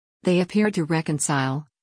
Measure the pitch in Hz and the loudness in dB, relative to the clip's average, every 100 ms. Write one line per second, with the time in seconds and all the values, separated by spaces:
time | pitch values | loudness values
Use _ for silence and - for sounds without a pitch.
0 | _ _ - 175 180 208 214 202 156 160 | _ _ 0 2 2 0 0 0 0 0
1 | 160 151 - 143 131 139 151 _ | 0 -2 0 0 0 -4 -8 _